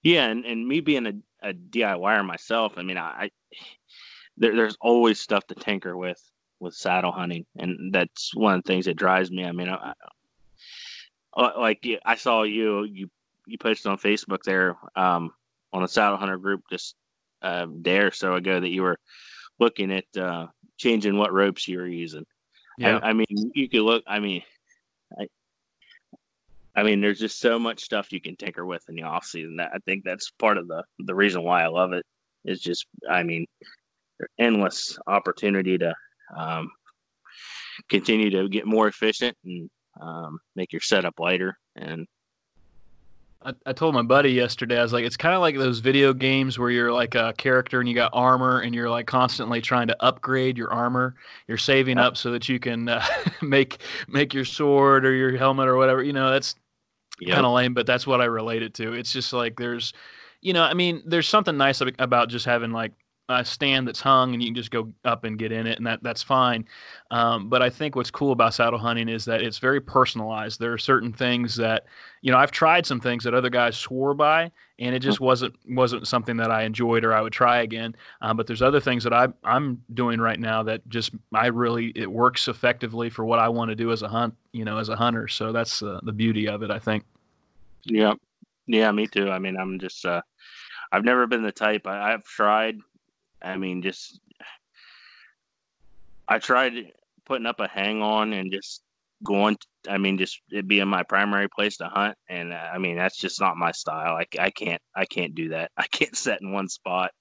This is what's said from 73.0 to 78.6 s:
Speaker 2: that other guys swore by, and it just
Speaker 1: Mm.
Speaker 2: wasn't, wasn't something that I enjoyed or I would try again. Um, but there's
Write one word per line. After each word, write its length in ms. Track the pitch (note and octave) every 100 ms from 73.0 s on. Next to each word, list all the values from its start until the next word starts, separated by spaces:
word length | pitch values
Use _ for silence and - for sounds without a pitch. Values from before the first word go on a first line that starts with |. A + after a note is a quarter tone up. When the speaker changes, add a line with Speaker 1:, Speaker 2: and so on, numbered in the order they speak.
| A#2+ A#2+ A#2+
Speaker 2:
that 100 | B2
other 160 | B2
guys 260 | B2 A#2+ A2+
swore 380 | - C3 C3+ C#3+
by, 340 | D3+ D#3+ E3+ _ _ _
and 160 | B2 B2+
it 40 |
just 200 | C3 G#2
Speaker 1:
Mm. 60 | B2+
Speaker 2:
wasn't, 300 | B2 B2 - -
wasn't 380 | B2+ B2+ A#2+ -
something 300 | B2 A2 A#2
that 120 | A2+
I 140 | A2
enjoyed 420 | A2 A2 A#2+ A#2 A2+
or 80 |
I 80 | A2
would 100 | A2
try 280 | - B2 A#2+
again. 360 | A2+ A2+ A2+ A#2 - -
Um, 140 | A2 A2+
but 120 | A2+
there's 160 | A2+